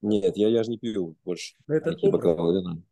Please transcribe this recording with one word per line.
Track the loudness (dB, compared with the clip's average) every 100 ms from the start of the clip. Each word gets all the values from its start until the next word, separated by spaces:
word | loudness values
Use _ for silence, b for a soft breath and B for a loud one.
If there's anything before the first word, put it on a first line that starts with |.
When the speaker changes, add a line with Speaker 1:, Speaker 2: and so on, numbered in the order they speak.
Speaker 1:
Нет, | 2 2 2 2
я, | 2
я | 2
же | 0
не | -4
пью | -4 -4 -6 -8 -8
больше | -8 -8 _ -4
Speaker 2:
Но | -2
это | -2
Speaker 1:
никакие | 0 2
Speaker 2:
образ. | 2 2 2
Speaker 1:
бокалы | 2 0
вина. | 0 -8 -12